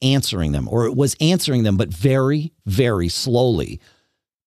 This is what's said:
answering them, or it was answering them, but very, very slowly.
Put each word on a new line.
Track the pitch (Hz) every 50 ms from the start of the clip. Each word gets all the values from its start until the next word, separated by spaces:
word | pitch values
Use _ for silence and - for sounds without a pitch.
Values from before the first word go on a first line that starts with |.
| 127
answering | 131 139 139 123 - 123 92 82 76 71
them, | 71 62 55
or | - 117 117
it | 110 -
was | 131 143 131 - -
answering | 156 160 185 180 - 151 135 123 110
them, | 107 98
but | 95 117 -
very, | 90 85 104 139 131 135 131 135 147 151 151 165 _ _ -
very | 104 92 110 127 120 110 95 87 85
slowly. | - - - 131 117 120 131 123 110 80 60 - 53 85 _ _ _ _ _ _ _ _ _ _ _ _ _